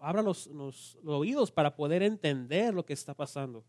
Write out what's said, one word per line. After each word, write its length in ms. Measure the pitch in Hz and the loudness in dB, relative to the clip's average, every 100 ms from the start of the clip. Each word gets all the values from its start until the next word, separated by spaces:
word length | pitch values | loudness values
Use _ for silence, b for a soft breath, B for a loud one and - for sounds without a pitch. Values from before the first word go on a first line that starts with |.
abra 220 | 143 190 | -2 0
los, 240 | 214 175 - | 2 0 -6
nos, 500 | 147 139 131 - - | -10 -12 -12 -18 -14
los 120 | 160 147 | -2 0
oídos 340 | 165 285 226 | 2 2 2
para 240 | - 147 | 4 2
poder 300 | 143 147 170 | 2 0 4
entender 680 | 202 214 160 139 123 165 233 | 2 2 0 0 0 0 2
lo 120 | 190 | 0
que 100 | 165 | -4
está 200 | 143 - | -6 -8
pasando. 500 | 139 143 143 135 117 | -8 -6 -6 -8 -10